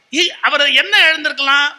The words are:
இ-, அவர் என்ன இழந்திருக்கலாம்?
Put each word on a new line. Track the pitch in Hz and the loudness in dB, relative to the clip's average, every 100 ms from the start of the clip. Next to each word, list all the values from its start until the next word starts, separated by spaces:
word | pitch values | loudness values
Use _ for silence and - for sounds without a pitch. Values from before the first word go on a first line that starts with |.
| _ | _
இ-, | 285 349 | -4 -4
அவர் | - 226 285 285 | -2 -2 0 2
என்ன | 262 381 415 | 0 2 2
இழந்திருக்கலாம்? | 330 320 302 294 277 285 285 | 2 0 -4 -4 0 0 0